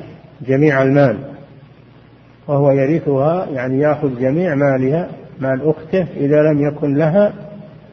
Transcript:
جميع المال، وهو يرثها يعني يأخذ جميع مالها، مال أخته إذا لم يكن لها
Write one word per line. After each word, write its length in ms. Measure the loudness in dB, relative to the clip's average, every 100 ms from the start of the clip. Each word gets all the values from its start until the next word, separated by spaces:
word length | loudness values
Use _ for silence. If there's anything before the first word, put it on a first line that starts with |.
| -20 -20 -20 -10 -2
جميع 360 | 2 2 4
المال، 360 | 4 4 4 0 -8 -18 -20 -20 -20 -20 -20 -20 -20 -20 -20 -14 -4
وهو 220 | 2 4
يرثها 760 | 4 2 0 0 0 0 0 -4
يعني 340 | -6 -2 0
يأخذ 400 | 0 0 -2 -2
جميع 340 | -2 0 0
مالها، 540 | 0 2 2 0 -2 -4 -10 -18 -8
مال 280 | -4 -2 -2
أخته 380 | -2 -2 -4 -2 -4
إذا 260 | 0 2
لم 260 | 4 2 0
يكن 260 | -2 -2
لها 380 | 0 2 2 2 -2 -16 -18 -20 -20 -20